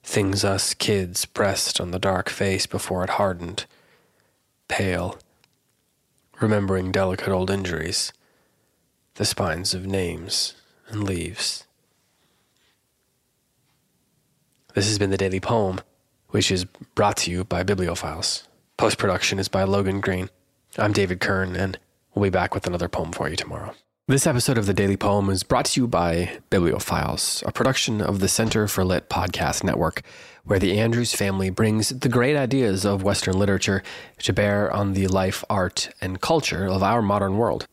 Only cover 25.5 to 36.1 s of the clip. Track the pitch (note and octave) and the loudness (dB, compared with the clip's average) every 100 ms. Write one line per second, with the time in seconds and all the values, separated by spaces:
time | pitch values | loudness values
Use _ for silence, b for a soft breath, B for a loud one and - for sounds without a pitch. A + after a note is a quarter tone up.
25.5 | B2+ B2+ - A#2+ F2 F2 E2+ G2 - _ | 2 2 0 2 2 2 2 -2 -6 _
26.5 | G2+ E2+ - - - - - - - - | 2 4 0 -2 -2 -2 -2 -2 -4 -6
27.5 | - B2+ C3 - G#2+ G2 G2 F#2+ - A2+ | 0 2 2 0 0 0 0 0 2 2
28.5 | A2 G#2 - F#2 F2+ - - F2+ - F3 | 2 0 2 2 0 -2 -2 -2 -2 -2
29.5 | - - - E3 - B B B B - | 0 -2 0 -2 -2 B B B B 0
30.5 | G2 F#2+ G#2 A2+ A#2 A#2 - G2+ F#2+ F#2+ | 2 4 4 2 2 0 0 0 0 -2
31.5 | F#2 A2 A2 G2+ B2+ B2+ A#2+ B2+ D3 B2+ | 2 2 2 0 0 2 4 4 2 2
32.5 | C3+ A#2 F#2+ G2 G2 F#2+ F#2+ - F#2+ G2+ | 2 2 2 2 2 0 0 0 2 2
33.5 | F#2+ - G2 B B B _ - G2 G#2 | 2 2 0 B B B _ -2 2 2
34.5 | G2+ G2+ G#2 G2+ G2 F#2+ F#2+ F#2+ - - | 2 0 0 0 2 2 2 2 -2 -2
35.5 | G#2 F2+ - - - F#2+ | 0 0 -2 -8 -6 -6